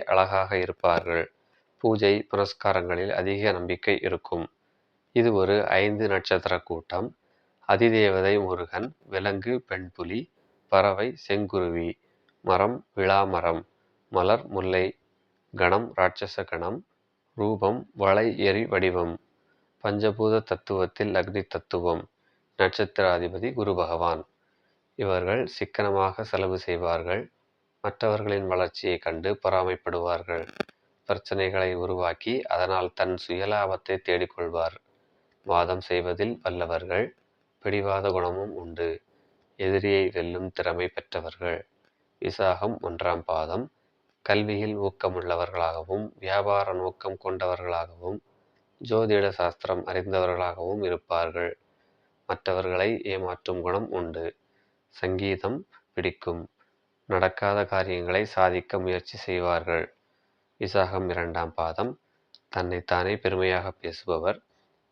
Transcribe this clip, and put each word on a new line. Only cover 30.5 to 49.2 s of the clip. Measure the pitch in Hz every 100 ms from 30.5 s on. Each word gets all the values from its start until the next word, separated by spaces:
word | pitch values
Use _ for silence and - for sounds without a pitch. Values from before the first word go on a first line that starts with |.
| - - _ _ _ -
பிரச்சனைகளை | 95 - 98 95 95 92
உருவாக்கி | 90 90 90 87 85 - 123
அதனால் | - 85 92 95 90
தன் | - 92 90
சுயலாபத்தை | - 90 98 104 95 92 - 95
தேடிக்கொள்வார். | - 90 90 - 85 85 82 - _ _ _ _ _ _ 101
வாதம் | 87 87 92
செய்வதில் | - 90 90 87 107 -
வல்லவர்கள். | 90 90 85 82 90 92 127 - _ _ _ _
பிடிவாத | 104 101 98 98 98
குணமும் | 92 87 92 101 92
உண்டு. | 85 82 85 82 _ _ _ _ _ -
எதிரியை | 95 98 101 98 92
வெல்லும் | 90 85 90 95
திறமை | - 90 85 90
பெற்றவர்கள். | - - 87 82 - 87 82 - _ _ _ _ -
விசாகம் | - - 95 90 104 110
ஒன்றாம் | 85 85 90 85 85
பாதம். | 80 80 98 139 _ _ _ _ _ -
கல்வியில் | 104 104 101 107 104
ஊக்கமுள்ளவர்களாகவும் | 98 - 95 92 90 87 87 90 82 82 80 101 107 -
வியாபார | 95 101 101 101 98
நோக்கம் | 92 92 - 98 95
கொண்டவர்களாகவும் | 95 92 92 90 90 85 85 85 90 107 - _ _ _ _ -
ஜோதிட | 113 110 110 104